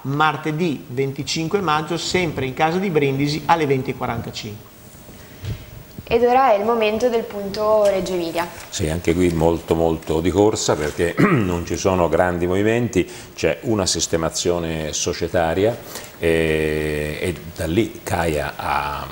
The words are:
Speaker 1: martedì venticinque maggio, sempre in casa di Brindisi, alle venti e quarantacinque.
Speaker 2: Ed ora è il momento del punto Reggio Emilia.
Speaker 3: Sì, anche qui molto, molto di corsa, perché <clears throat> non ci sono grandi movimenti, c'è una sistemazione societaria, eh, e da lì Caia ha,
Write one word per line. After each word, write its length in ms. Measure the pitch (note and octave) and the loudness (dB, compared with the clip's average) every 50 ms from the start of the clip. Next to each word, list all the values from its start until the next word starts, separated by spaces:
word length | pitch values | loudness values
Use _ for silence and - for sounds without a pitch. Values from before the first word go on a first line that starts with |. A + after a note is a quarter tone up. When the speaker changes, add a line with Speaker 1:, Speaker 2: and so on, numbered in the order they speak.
Speaker 1:
martedì 840 | - C3 C#3+ D3 D#3 D#3 C#3+ C3+ - D#3 D3+ D#3 F#3 E3 B2 - - | -6 -2 0 2 2 2 2 0 -2 -4 -2 0 0 -2 -2 -4 -8
venticinque 720 | - B2 C3 C3+ C3+ C3+ D#3 C3+ - - E3 D#3+ D#3+ G3+ G3+ | -6 -4 -2 -2 -2 -2 -6 -6 -4 -4 -4 -2 -2 -2 0
maggio, 380 | F#3 D#3+ D3+ D3+ D#3 - E3+ | 0 2 0 0 0 -2 -4
sempre 480 | D#3+ - - - F#3 F3+ D3+ - C#3 C3 | -4 -2 0 0 0 0 0 -2 -2 -4
in 80 | C3 B2+ | -4 0
casa 240 | - D#3+ D#3+ E3+ | 0 0 2 2
di 120 | F#3 G3+ G3 | 0 0 2
Brindisi, 540 | D3+ D3 C#3+ C#3 C3+ C3+ D3 D3 D3+ - - | 2 2 2 2 2 2 0 0 0 0 2
alle 200 | - E3+ E3 D3+ | 2 2 4 4
venti 260 | C3+ C#3 C3 B2 C3 | 2 2 0 0 -4
e 40 | B2+ | -6
quarantacinque. 760 | - B2+ A#2+ A#2 A2+ - A#2 - - - G#2+ G#2 G#2 - - - - - - - - - - - - - - - - - - - - - - - - - - - - - | -4 -4 -4 -4 -6 -6 -8 -10 -10 -10 -10 -12 -14 -16 -20 -20 -20 -20 -20 -20 -20 -20 -20 -20 -20 -20 -20 -18 -12 -10 -10 -10 -10 -12 -18 -18 -20 -20 -18 -18 -14 -4
Speaker 2:
Ed 180 | - A#3 A#3+ A#3+ | 0 0 2 4
ora 280 | A#3+ B3 C4 C4+ B3 | 4 4 6 6 4
è 60 | G#3 | 4
il 80 | G3 G#3 | 4 2
momento 420 | A3+ A#3+ A3+ G#3+ G#3+ A3 G#3+ B3 | 2 2 2 2 0 2 2 0
del 160 | B3 A#3 A3+ A3 | 2 2 0 -2
punto 640 | - G#3 G3+ G3 G3 F#3+ G#3+ G#3+ G#3+ A3 G#3+ G#3 | -4 -6 -8 -6 -6 -4 -2 2 4 4 6 6
Reggio 280 | G3+ G3 F#3+ F3+ F3+ F#3 | 4 4 2 0 -2 -2
Emilia. 340 | F3 E3 E3 D#3+ E3+ F3 - - - - - | -2 -2 -2 -2 -4 -4 -4 -6 -14 -14 -8
Speaker 3:
Sì, 200 | - - F2 D#2 | -4 -2 -2 0
anche 240 | D#2 F2 - F2 E2 | 0 0 2 2 4
qui 180 | F2+ F2+ F2 | 4 4 4
molto, 420 | E2 D#2+ D#2+ E2+ E2+ D#2+ - - E2+ | 4 4 4 4 4 2 0 0 2
molto 460 | E2 E2 E2 E2 D#2+ - - D#2 E2 | 2 2 2 0 0 -2 -2 0 0
di 100 | E2 F2+ | 0 2
corsa, 440 | D#2+ G2 G#2 A2 G#2+ - - C3 G#2+ | 4 4 4 4 4 2 0 0 0
perché 400 | D2+ D2+ D2 - - F2 E2+ - | 0 0 -2 -2 0 0 0 2
<clears throat> 20 | - | 4
non 460 | F#3+ G#3 E3+ A#2+ G2 F2+ F2 F2 E2+ | 4 4 4 4 2 2 0 -2 -2
ci 120 | - F2 | -4 -2
sono 320 | E2+ - G2 F#2 F#2 E2+ D#2 | 0 2 2 4 4 4 4
grandi 360 | D#2+ F2 F2+ F2+ F2 E2+ F2 | 4 4 4 2 2 0 0
movimenti, 640 | F2+ F#2 G2 G#2 A2 A2+ A#2+ A#2+ - - F#2 - - - - - - - | 0 2 2 2 2 2 2 0 0 0 0 0 -2 -4 -16 -18 -16 -6
c'è 260 | - - D#2+ - - | -2 0 0 0 0
una 240 | - A#2 A2 G#2 F#2 | -2 0 0 0 0
sistemazione 1040 | - - E2 - - E2+ D#2+ D#2+ D#2+ - - - F2+ F2 F2 E2 D#2+ D#2+ D#2+ D#2 D2 | 0 -2 -2 -2 -2 -2 -2 -2 -2 -2 -2 0 0 0 0 -2 -4 -4 -4 -4 -4
societaria, 840 | - - - F#2 E2+ - F2 D#2+ - F2 E2 E2 E2 F#2+ G2+ A#2 A#2+ - - - - - - - - | -4 -4 -4 -4 -4 -4 -4 -2 0 0 0 2 2 2 2 0 0 -2 -10 -14 -14 -14 -14 -14 -8
eh, 1000 | - E2+ E2 E2 E2 D#2+ D#2+ D#2 D#2 D#2 D#2 D2+ D2+ D2+ D#2 D2+ D2+ D2+ D2+ D2+ - | -2 0 2 2 4 2 2 2 2 0 0 0 -2 -2 -2 -2 -4 -4 -4 -6 -4
e 140 | - F#2 D#2+ - D#2+ E2 - | -4 -4 -6 -6 -10 -12 -8
da 120 | - F2 | -6 -4
lì 340 | D#2+ E2+ A2+ G2+ - - - - | -2 0 0 0 0 -4 -10 -8
Caia 500 | - G2 F2 E2+ E2 D2+ C#2+ C#2 C#2+ - | -4 -4 -2 0 0 -2 -2 -4 -4 -6
ha, 520 | - - D#2 C#2+ C#2+ C#2+ C#2+ C#2+ C#2 C#2 C2+ | -6 -4 -4 -2 -2 -2 -4 -6 -8 -10 -12